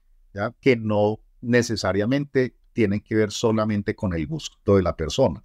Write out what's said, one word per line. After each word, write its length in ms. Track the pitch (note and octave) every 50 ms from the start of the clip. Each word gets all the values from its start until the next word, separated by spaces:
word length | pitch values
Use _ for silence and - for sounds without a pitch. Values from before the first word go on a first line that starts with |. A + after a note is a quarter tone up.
| _ _ _ _ _ _
¿ya? 220 | - G2 G#2 A#2+ - _
Que 160 | - C3+ B2
no 440 | A2+ A2 G#2+ G#2 G#2 G#2 G#2 G#2+ - _ _ _ -
necesariamente 1120 | - A#2 A#2+ A#2+ A#2 - A2 G2+ - F#2+ F#2 G2+ G#2 A#2 C3+ C#3+ C#3+ - - C3+ B2+ A#2 - _ _ _ -
tienen 260 | A#2+ A2 G2 G2+ G#2
que 140 | - - A2
ver 180 | A2 G#2+ G2+
solamente 640 | - - - A2+ A2 A2 G#2+ A2 G#2+ G2+ G2+ A2 G2+
con 160 | - - F#2+
el 140 | E2+ D#2+ D2+
gusto 500 | C#2+ D#3+ D2 - - _ _ - G#2 G2+
de 60 | G2
la 120 | F2 E2+ E2
persona. 480 | - D#2 D2+ - - C3+ G2+ D2 A#1+ -